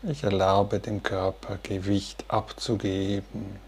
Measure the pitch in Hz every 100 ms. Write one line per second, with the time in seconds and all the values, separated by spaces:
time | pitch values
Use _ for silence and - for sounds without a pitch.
0 | 208 143 107 98 95 98 101 104 - 107
1 | - 98 95 - - 98 - 98 95 101
2 | - - - 110 107 - - 107 101 95
3 | 95 101 98 107 98 98